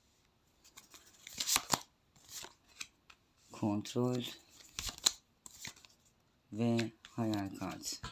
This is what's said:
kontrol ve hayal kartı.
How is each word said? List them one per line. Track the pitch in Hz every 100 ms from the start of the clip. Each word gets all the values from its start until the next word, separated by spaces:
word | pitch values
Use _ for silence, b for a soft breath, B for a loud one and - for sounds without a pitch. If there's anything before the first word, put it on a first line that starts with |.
| _ _ _ _ _ _ - - - - - - - - - - - - - _ _ - - - - - _ - - _ - - _ _ -
kontrol | - 110 104 - 123 123 123 120 - - - - - - - - - _ _ - - - - - _ _ _ _ _ _
ve | 104 117 117 110 - -
hayal | - 110 104 98 95
kartı. | 92 87 - - -